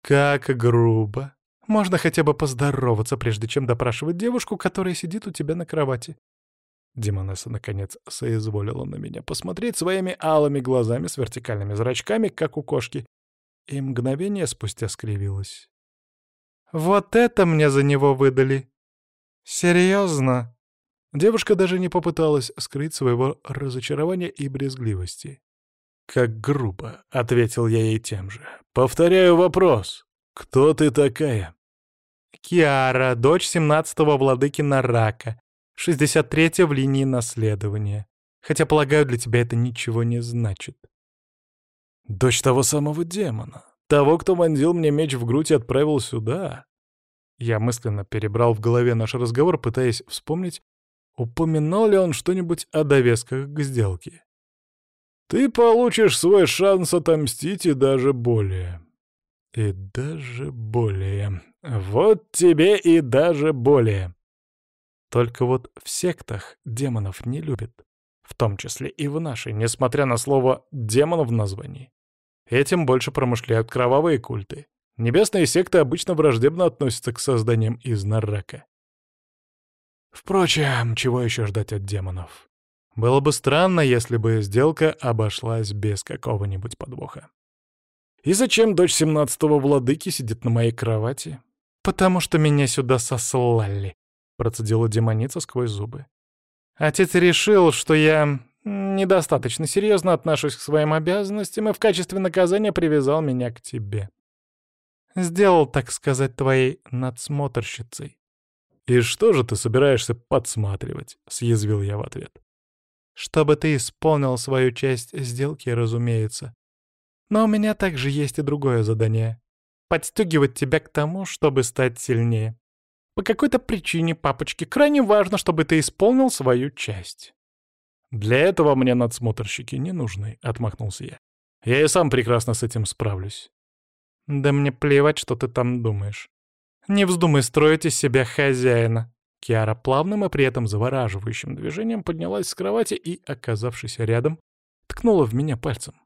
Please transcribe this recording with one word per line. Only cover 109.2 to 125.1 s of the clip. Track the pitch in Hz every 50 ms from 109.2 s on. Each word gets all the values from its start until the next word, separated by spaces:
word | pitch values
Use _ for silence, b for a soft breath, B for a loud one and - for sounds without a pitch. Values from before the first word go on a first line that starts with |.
| 214 226 190
же | 135 120
ты | - 110
собираешься | 101 - 117 110 131 143 143 131 113 - - 113
подсматривать?» — | - _ _ 143 135 123 - - 110 104 101 98 - - - - - - - - _ _ _
съязвил | - - 120 117 117 107 104 104 107 101
я | 98 101 101
в | 104
ответ. | - - - - - - _ _ _ _ _ _ _ _ _ _ _ _ _ _ _ _ _
«Чтобы | - - - - 160 151 147 151
ты | 147 - 156 151
исполнил | 127 117 - _ _ - 160 156 147 139 131 127
свою | 120 - - 135 131 127 127
часть | 120 - - 135 131 120 120 - -
сделки, | - 135 120 120 127 139 143 156 - - 123
разумеется. | 120 117 117 113 113 117 120 120 117 113 107 107 - - - 117 - _ _ _ _ _ _ _ _ _ _ _ _ _ _ _
Но | 208 214 226
у |
меня | 214 214 214 208 214 208
также | _ 202 185 160 131 127 139
есть | 139 147 143 135 - -
и |
другое | 147 139 147 147 139 135 123 117 107
задание. | 107 113 110 113 110 110 110 113 113 113 _ _ _ _ _ _ _ _ _ _
Подстёгивать | _ 170 160 - - _ - 214 170 165 151 139 135 -
тебя | - 147 131 156 156
к | - -
тому, | _ 151 147 156 175 196 190
чтобы | - - - 160 151 135 135 127
стать | - _ - 131 127 120 -
сильнее. | - - 123 113 117 117 113 110 110 110 113 _ _ _ _ _ _ _ _ _ _ _ _
По | - 190
какой-то | - - - 302 277 - 247
причине | - - 233 185 - - - 165 165 165 160
папочке | - - 143 131 - - - - - 165
крайне | - - - 294 294 294 285
важно, | 247 196